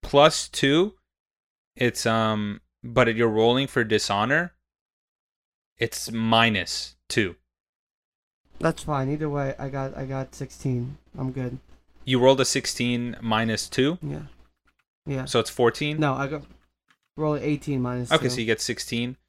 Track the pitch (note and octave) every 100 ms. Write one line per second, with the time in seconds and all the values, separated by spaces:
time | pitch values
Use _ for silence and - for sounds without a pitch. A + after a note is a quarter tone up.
0 | - C#3+ D3+ - - - C#3 D3+ G3+ -
1 | _ _ _ _ _ _ _ - B2 -
2 | A#2 A2+ A2 G#2+ G#2 G#2 _ _ A#2+ A#2+
3 | A#2+ A2+ A#2 G#2+ A2+ B2+ C3+ - A2+ G#2+
4 | - G2+ A2+ D3+ F3 _ _ _ _ _
5 | _ _ _ _ _ _ _ _ A#2 -
6 | - A2+ A2+ A2+ A#2 G2+ F2 - - _
7 | _ - G2 E2+ _ _ _ _ _ _
8 | _ _ _ _ _ - E3 D#3+ - D3
9 | C3 D3 D#3 C#3+ C#3 - C3+ C3+ C3+ -
10 | C3 C3+ C3+ - C3+ - C#3 B2 B2 C#3+
11 | _ - C3 B2+ B2+ B2+ _ - _ -
12 | - B2+ B2+ C3+ C3 C#3 - - A#2+ B2
13 | A#2+ - A2+ A2 A2+ A2 - - C3+ F3+
14 | D3 D3+ D3 - - _ _ _ _ _
15 | - C3+ C3 A#2+ A2 - A#2+ - D3 D3+
16 | D3+ C3 C#3 D3 - - _ _ _ _
17 | _ - D3+ D3 D3+ D3 - C3+ B2 B2
18 | A#2+ D#3+ C3 B2 A2+ A2 - A#2 - A#2
19 | B2 C3